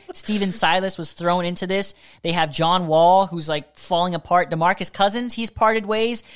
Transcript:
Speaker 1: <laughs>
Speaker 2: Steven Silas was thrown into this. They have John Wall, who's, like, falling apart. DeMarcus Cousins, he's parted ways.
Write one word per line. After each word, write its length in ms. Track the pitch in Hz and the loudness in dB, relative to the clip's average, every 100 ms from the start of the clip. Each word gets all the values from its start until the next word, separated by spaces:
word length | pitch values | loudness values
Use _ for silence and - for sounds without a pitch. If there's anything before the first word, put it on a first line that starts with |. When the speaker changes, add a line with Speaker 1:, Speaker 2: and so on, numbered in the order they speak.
Speaker 1:
<laughs> 120 | - | -12
Speaker 2:
Steven 380 | - - 214 196 | -10 -4 -2 -2
Silas 460 | - 160 180 190 180 | 0 2 2 0 -6
was 140 | 160 | -10
thrown 320 | - 175 180 175 | -4 0 0 -2
into 200 | 180 185 | -4 -2
this. 280 | 190 196 - - - | -2 -4 -10 -20 -8
They 120 | 170 | -2
have 180 | 165 156 | 0 0
John 360 | 147 165 185 170 | 0 2 2 2
Wall, 400 | 156 170 190 190 | 4 6 6 2
who's, 200 | 170 156 | -4 -6
like, 300 | 151 - - | -6 -8 -12
falling 360 | - 170 180 | -4 0 0
apart. 380 | 170 - 175 170 | -4 0 0 2
DeMarcus 400 | 160 170 202 185 | 0 0 0 -4
Cousins, 420 | - 202 226 247 | 0 0 0 -6
he's 160 | 226 226 | -6 -6
parted 360 | - 220 220 196 | 0 2 2 -2
ways. 360 | 214 233 233 - | -2 -2 -4 -10